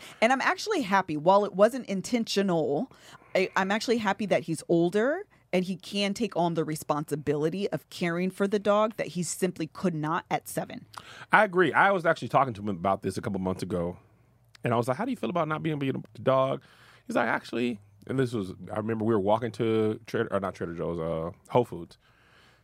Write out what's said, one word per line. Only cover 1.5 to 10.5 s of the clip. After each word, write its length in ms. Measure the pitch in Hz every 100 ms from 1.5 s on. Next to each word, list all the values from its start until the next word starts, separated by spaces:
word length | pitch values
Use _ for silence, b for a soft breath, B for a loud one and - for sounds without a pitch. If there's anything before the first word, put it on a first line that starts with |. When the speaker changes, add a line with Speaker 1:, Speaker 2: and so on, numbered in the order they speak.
Speaker 1:
wasn't 340 | 180 214 262 -
intentional, 1040 | 190 - 240 220 196 196 170 131 143 262 B B B - 185
I, 140 | 185 185
I'm 160 | 190
actually 260 | 214 - 233
happy 280 | 208 202 202
that 160 | 170
he's 180 | 170 160 -
older 540 | 170 170 202 247 339 415 b _
and 100 | 185 185
he 100 | 185
can 360 | - 202 202
take 220 | 202 220 -
on 160 | 170 165
the 80 | 156
responsibility 1040 | 156 - 147 151 147 143 147 160 185 208
of 200 | 156 -
caring 400 | - 175 170 185
for 180 | - 196
the 120 | 214
dog 380 | 202 208 220 -
that 100 | -
he 160 | 180
simply 440 | 165 - 185 - 160
could 280 | - 185 160
not 300 | 151 175 -
at 180 | 156
seven. 380 | -